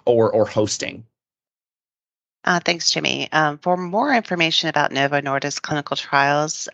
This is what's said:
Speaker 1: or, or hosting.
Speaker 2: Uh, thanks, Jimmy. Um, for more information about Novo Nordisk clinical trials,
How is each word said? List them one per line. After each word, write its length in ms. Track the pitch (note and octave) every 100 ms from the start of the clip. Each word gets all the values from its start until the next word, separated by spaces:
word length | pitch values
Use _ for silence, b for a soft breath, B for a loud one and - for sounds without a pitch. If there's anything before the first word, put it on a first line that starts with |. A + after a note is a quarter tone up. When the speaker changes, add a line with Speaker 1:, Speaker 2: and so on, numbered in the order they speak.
| -
Speaker 1:
or, 260 | A#2 A2
or 140 | - -
hosting. 580 | - A2 - - F#2 - _ _ _ _ _ _ _ _ _ _ _ _ _ -
Speaker 2:
Uh, 140 | F3
thanks, 320 | F3 E3+ -
Jimmy. 400 | D#3+ D3 C3 C#3
Um, 260 | D#3 D3+ D3
for 180 | F3+ F3+
more 360 | F3+ G3+ C#4+
information 540 | B3 - F3 E3 - D#3+
about 240 | D3+ D3+
Novo 300 | C3+ C#3 C#3+
Nordisk 400 | C#3+ C3+ C#3+ -
clinical 340 | - D3+ - -
trials, 720 | - C#3 C#3 D3 D#3 - -